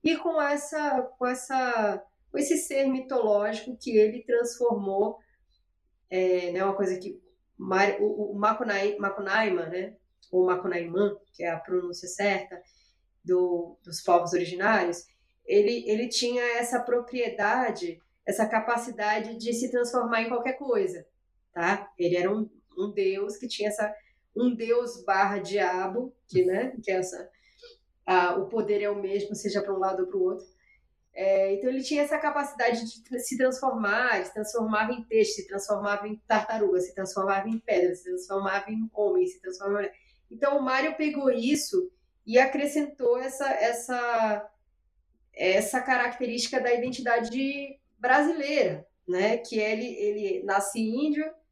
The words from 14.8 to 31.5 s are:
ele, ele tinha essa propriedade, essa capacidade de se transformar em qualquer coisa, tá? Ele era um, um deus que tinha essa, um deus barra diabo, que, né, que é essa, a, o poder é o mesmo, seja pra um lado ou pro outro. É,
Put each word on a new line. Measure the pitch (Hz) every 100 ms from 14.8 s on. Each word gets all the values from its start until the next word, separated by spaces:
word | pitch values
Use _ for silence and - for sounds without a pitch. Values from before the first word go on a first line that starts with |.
| 175 170 - _ _ _ -
ele, | 202 208 240 233
ele | 214 240
tinha | - 240 247 240 233
essa | 240 247
propriedade, | 240 240 240 254 233 - 208 247 240 - 175 160 _ _ -
essa | - 220
capacidade | 220 220 233 254 214 208 220 226 233
de | 233
se | 226 254
transformar | 247 240 247 226 226
em | 226
qualquer | 240 254
coisa, | 262 269 226 185 175 - _ _ _ _
tá? | 175 170 202 - _
Ele | 170 170
era | 180
um, | 214 220 - _ -
um | 202
deus | 202 190 196 202 220
que | 247
tinha | - 208
essa, | 208 214 214 _ _ _ -
um | 247 226
deus | 226 240 240 -
barra | - 190 202 202
diabo, | 175 202 180 185 190 208 262 _ _
que, | 185 180
né, | 190 262 -
que | -
é | 190
essa, | 185 - - _ _ _ - - _ _ -
a, | 185 180 185
o | 190
poder | 226 202 202
é | 208
o | 202
mesmo, | 196 196 202 214
seja | 208 202
pra | 202
um | 190
lado | 190 190
ou | 180
pro | 196
outro. | 185 208 - _ _ _ _ _ _
É, | - 196 196 196